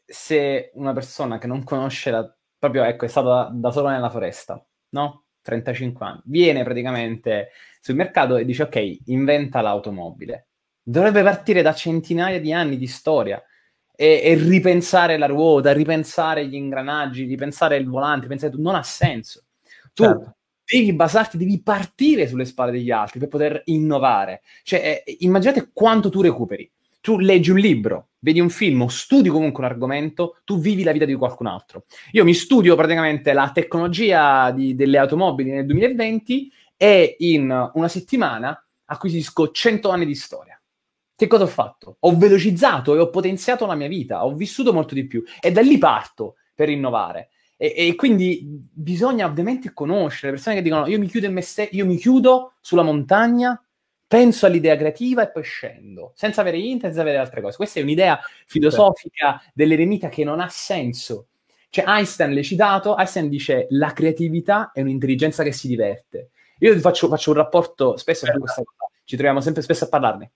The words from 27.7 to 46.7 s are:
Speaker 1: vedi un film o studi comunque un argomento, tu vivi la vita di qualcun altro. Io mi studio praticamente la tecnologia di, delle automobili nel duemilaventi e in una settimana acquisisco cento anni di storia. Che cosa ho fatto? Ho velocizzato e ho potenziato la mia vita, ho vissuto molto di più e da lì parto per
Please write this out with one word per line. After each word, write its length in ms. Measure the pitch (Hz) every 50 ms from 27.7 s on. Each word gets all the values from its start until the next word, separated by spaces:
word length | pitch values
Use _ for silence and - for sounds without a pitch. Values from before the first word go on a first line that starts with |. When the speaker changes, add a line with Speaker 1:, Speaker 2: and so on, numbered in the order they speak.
| 156 113 104 110 95 - - _ _ _
Speaker 1:
vedi 220 | - 156 160 170
un 100 | 175 175
film 320 | 170 - 214 175 135 123
o 60 | 123 120
studi 400 | - - - - 269 277 202 180
comunque 340 | 147 160 160 147 127 131
un 80 | 131 123
argomento, 680 | 123 117 127 127 139 147 151 156 151 - 175 170 - _ _
tu 140 | - 202 170
vivi 240 | 151 214 208 185
la 100 | 180 165
vita 120 | 151 151 156
di 100 | 139 135
qualcun 320 | 127 123 123 - - 120
altro. 380 | 104 90 95 - _ - - - _ - - - -
Io 120 | - 220 180
mi 100 | 170 170
studio 400 | 175 - - 269 233 175 180 170
praticamente 580 | 156 160 156 170 165 160 156 151 147 - 151
la 180 | 135 139 139 139
tecnologia 960 | - 170 156 - - 165 170 175 165 185 233 202 180 160 147 143 135 135 127 127
di, 240 | 127 135 135 131 127
delle 240 | 127 139 139 139 139
automobili 520 | 139 139 151 170 190 175 135 135 131 131
nel 160 | 135 139 139
duemilaventi 840 | 139 147 180 226 254 262 233 226 220 226 220 - - 247 277 269 - _ _ _ _ _
e 400 | - 185 214 202 185 160 - - -
in 500 | 165 170 160 147 135 131 131 127 123 - -
una 140 | 160 165 170
settimana 720 | - 185 - - 269 247 196 143 117 110 120 139 156 - _ _ _ _ _
acquisisco 640 | - 151 - - 185 165 165 147 - - - 160 156
cento 380 | - - - 233 214 208 214 196
anni 140 | 180 175 165
di 100 | 147 139
storia. 400 | - - - - - - - - _ _ _ _ _ _ _ _ _ _ _ _ -
Che 60 | 220
cosa 180 | - 233 208 190
ho 40 | -
fatto? 480 | - - 113 - - _ - - - _
Ho 160 | - 175 170
velocizzato 800 | 165 202 214 196 190 160 214 180 170 277 254 185 131 123 147 147
e 40 | 160
ho 120 | 170 170
potenziato 560 | 170 190 175 185 190 185 - 247 254 247 226
la 80 | 196 165
mia 140 | 147 143 147
vita, 360 | 190 175 113 90 107 85 104
ho 80 | 135
vissuto 400 | 147 151 208 196 - - 262 247
molto 220 | 185 160 151 - 143
di 120 | 135 131
più 160 | 135 - 117 - - - -
e 140 | - 180
da 80 | 175 214
lì 160 | 247 277 302
parto 600 | 143 160 147 113 101 - - _ - 110 92 - _ _ _ _
per 160 | - 151 147